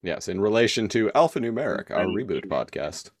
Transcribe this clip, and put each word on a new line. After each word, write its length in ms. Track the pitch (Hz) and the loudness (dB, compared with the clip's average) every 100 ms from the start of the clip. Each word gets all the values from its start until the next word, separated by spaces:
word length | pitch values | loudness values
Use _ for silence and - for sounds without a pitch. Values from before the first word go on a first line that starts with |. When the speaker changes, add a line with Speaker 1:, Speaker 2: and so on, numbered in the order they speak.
Speaker 1:
Yes, 240 | 92 78 - | -6 -6 -4
in 100 | 92 | 0
relation 480 | 104 113 117 - 107 | 2 4 4 2 0
to 200 | 117 110 | 2 2
Alphanumeric, 800 | 143 165 156 117 117 139 - - | 4 2 2 -4 -2 -2 -4 -4
our 140 | - 92 | -2 0
Speaker 2:
Mm-hmm. 260 | 92 131 | -2 -2
Speaker 1:
reboot 140 | - - | -4 -2
podcast. 640 | 69 - - 73 - - _ | -4 -2 -6 -6 -8 -18 _